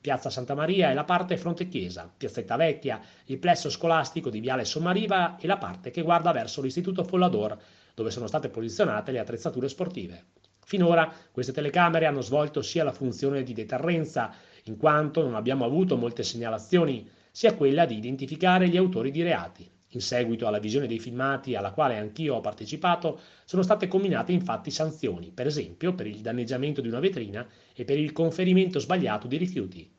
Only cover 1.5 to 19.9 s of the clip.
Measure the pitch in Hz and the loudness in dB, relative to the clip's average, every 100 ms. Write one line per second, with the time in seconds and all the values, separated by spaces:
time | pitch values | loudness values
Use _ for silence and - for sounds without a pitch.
1.5 | 165 180 123 90 87 90 _ 123 - - | -4 -4 -6 -8 -10 -16 _ -8 -8 -4
2.5 | 117 160 139 139 110 - - _ 131 175 | 2 2 2 -4 -6 -10 -20 _ -4 2
3.5 | 170 147 - 165 160 143 - 131 107 117 | 2 0 -2 2 2 2 -4 -6 -4 -4
4.5 | 131 113 156 170 190 220 190 170 - 160 | -2 -2 -2 0 0 2 2 0 -2 -2
5.5 | 190 - - - 175 165 170 175 135 110 | -2 -2 -10 -10 -4 2 4 4 0 -2
6.5 | - 131 131 180 185 170 185 180 117 107 | -4 -4 -2 -4 -2 0 4 4 4 -2
7.5 | 107 - _ _ - 110 98 170 160 135 | -6 -14 _ _ -6 -4 -4 -4 -4 -4
8.5 | - 113 110 196 107 107 127 104 117 - | -6 -8 0 0 0 -2 -4 -4 -6 -6
9.5 | 127 135 - 185 131 90 87 _ _ _ | -4 -4 -4 -6 -6 -12 -14 _ _ _
10.5 | _ _ 196 175 170 160 - - - - | _ _ 2 6 6 4 0 -12 -6 -4
11.5 | - 147 156 175 165 160 143 113 139 151 | -2 0 4 4 6 2 2 0 0 0
12.5 | 151 117 170 151 - 131 - 139 139 123 | -2 -2 0 0 0 -4 -2 -2 0 -4
13.5 | 113 110 131 160 170 156 - 113 - - | -6 -6 -2 0 0 0 -2 -4 -6 -20
14.5 | - - 107 151 151 151 160 143 113 113 | -20 -14 0 4 4 2 0 0 0 0
15.5 | 139 117 147 185 131 117 117 117 120 117 | 0 2 2 2 2 0 -4 -6 -4 -4
16.5 | 110 - 180 160 123 98 _ _ - 226 | -4 2 2 4 0 -8 _ _ 2 4
17.5 | - 139 143 165 107 113 135 139 151 185 | 6 4 6 2 2 -4 -6 -6 0 4
18.5 | 185 180 175 185 180 123 143 170 135 95 | 6 6 6 4 2 -2 0 0 0 -2
19.5 | - - _ _ | -14 -20 _ _